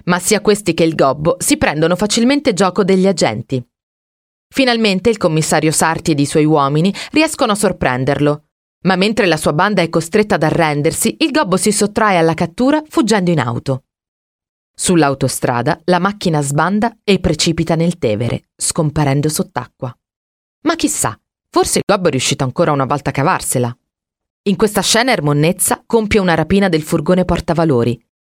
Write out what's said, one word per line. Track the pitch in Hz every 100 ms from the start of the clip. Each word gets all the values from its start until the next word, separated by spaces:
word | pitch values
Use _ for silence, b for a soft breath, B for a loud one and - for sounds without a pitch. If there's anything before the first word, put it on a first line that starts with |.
| -
ma | 180
sia | - 202
questi | 214 208 208 165
che |
il | 165
gobbo | 156 143 139 156 -
si | - -
prendono | 233 151 160 180
facilmente | 208 226 233 285 285
gioco | 180 190 180
degli | 185 190 190
agenti. | 175 156 107 - 127 - _ _ _ _ _ _ _ _
Finalmente | - 254 233 220 185 240
il | 214
commissario | 175 156 156 165 151
Sarti | 151 160 160 -
ed | 143
i | 143
suoi | 160 151
uomini | 156 139 147 180 208 B
riescono | 311 311 - 269
a | 208
sorprenderlo, | 208 180 139 127 131 139 147 147 _ _ _ _
ma | 175 185
mentre | 202 233 196
la | 156
sua | 180
banda | 156 196 208
è | 165
costretta | 165 160 220 208 175
ad |
arrendersi, | 156 156 160 147 151 - 233 -
il | 320
gobbo | 285 208 185
si | 214
sottrae | 208 208 220 214 180
alla | 165 160
cattura | 170 - 254 302 302
fuggendo | - 220 214 175
in | 160
auto. | 120 117 - 131 - _ _ _ _ _ _ _ _ -
Sull'autostrada | - 175 143 135 131 - 139 120 123 170 -
la | 180
macchina | 190 208 190 151
sbanda | 139 143 165 208 233 -
e | - 185
precipita | 180 151 - 165 160 165
nel | 170 170
Tevere, | 123 104 120 120 - -
scomparendo | - - 156 151 139 139 151
sott'acqua. | 151 180 - 120 _ 127 - _ _ _ _ _ _
Ma | 294 330
chissà, | 311 - 120 101 _ _ _
forse | 339 370 190
il | -
gobbo | 196 175
è |
riuscito | 131 - 135 135
ancora | - 160
una | 143 127
volta | 147 -
a |
cavarsela. | 139 151 160 - 131 120 120 _ _ _ _ _ _
In | - 196
questa | 214 208
scena | - 220 254
Ermonnezza | 208 147 147 156 190 - 247 -
compie | 233 214 220
una | 180
rapina | 160 160 196 196
del | 160
furgone | 151 170 151 180 180
portavalori. | 170 - 160 165 123 117 117 _ _